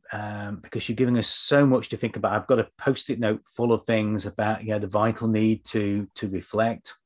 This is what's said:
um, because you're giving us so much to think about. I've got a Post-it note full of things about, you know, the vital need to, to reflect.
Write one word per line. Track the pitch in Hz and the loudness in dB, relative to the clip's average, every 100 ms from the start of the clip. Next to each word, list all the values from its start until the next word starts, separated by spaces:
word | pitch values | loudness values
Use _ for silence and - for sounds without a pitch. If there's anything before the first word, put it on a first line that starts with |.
| - | -12
um, | 104 104 107 101 101 | -10 -8 -8 -8 -10
because | - 113 - | -10 -8 -4
you're | 113 | 0
giving | 127 120 | 2 2
us | 101 | 0
so | - - 143 143 | -2 2 4 6
much | 127 110 | 4 0
to | 110 | -4
think | 117 - | -4 -2
about. | 98 | 0
I've | 104 - | 0 2
got | 123 | 2
a | 107 - | 0 -2
Post-it | - 131 - 117 | -2 -2 -4 -2
note | 113 110 - | 0 -2 -6
full | - 120 | -4 0
of | 110 - | 2 2
things | 113 107 107 98 | 0 0 -2 -4
about, | 92 107 110 | -2 -2 -2
you | 107 | -4
know, | 107 | -4
the | 101 | -2
vital | 104 110 110 113 | 0 2 0 0
need | 107 110 110 - | 2 2 2 -2
to, | 113 104 101 101 - | -2 0 -2 -4 -8
to | 107 | -6
reflect. | 92 - 107 113 113 - - | -6 -4 0 0 -2 -10 -20